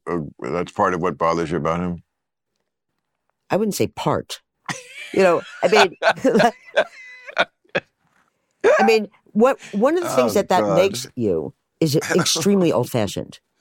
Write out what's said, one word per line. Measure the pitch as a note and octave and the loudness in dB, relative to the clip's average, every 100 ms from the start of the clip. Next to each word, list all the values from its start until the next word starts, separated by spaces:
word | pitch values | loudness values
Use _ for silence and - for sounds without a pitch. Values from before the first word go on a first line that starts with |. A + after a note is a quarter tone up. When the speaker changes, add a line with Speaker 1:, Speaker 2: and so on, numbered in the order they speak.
| - | -6
Speaker 1:
uh, | F2 D2+ - | -6 -8 -10
that's | B1 E2+ F2 | -6 -6 -4
part | - G2 | -2 0
of | F2+ | 0
what | F2+ C#2+ | -4 -2
bothers | E2 E2+ D#2+ | -2 0 -2
you | E2 | -4
about | D#2 E2+ | -2 -4
him? | F2+ E2+ - _ _ _ _ _ _ _ _ _ _ _ _ _ - | -6 -8 -14 _ _ _ _ _ _ _ _ _ _ _ _ _ -4
Speaker 2:
I | F3+ | -2
wouldn't | A3 | -2
say | - G#2 | -2 -4
part. | - D#3+ G2+ - - _ _ - - - - - | -4 -4 -4 -6 -16 _ _ -14 -14 -14 -18 -6
You | - | 2
know, | F#3+ D#3+ - - | 2 2 -4 -4
I | F3+ | 2
mean, | G#3 F#3+ - | 4 4 2
<laughs> | F3 - C4 A#3 A#3 - _ - - - B5+ B4+ B4+ - - _ _ - - _ _ _ _ _ _ _ G#4 D5+ | -2 0 2 4 2 0 _ -2 -2 -6 -20 -20 -8 -4 -4 _ _ -8 -8 _ _ _ _ _ _ _ 2 4
I | |
mean, | A3 A3 G#3 _ _ | 4 2 0 _ _
what, | G#3 B3 - - | 2 2 2 -6
one | G#3 B3+ F4 | 0 0 0
of | |
the | E4+ | -2
things | C4 A#3+ | 0 0
Speaker 1:
Oh, | |
Speaker 2:
that | G#3 - | 0 0
that | F#3 | 0
Speaker 1:
God. | G#2 F#2+ | 2 2
Speaker 2:
makes | - A#2+ B2+ | 2 -2 -10
you | - G#2+ E2 C#2+ - _ - | -4 -2 -2 -4 -12 _ -4
is | D#3+ C#3+ | 0 0
Speaker 1:
<laughs> | - | 0
Speaker 2:
extremely | E3+ - E3+ F#3 G3+ E3+ | 0 0 0 2 2 2
old-fashioned. | G#2 A#2+ B2 G2+ - - - _ _ | 0 -2 -2 -4 -6 -12 -16 _ _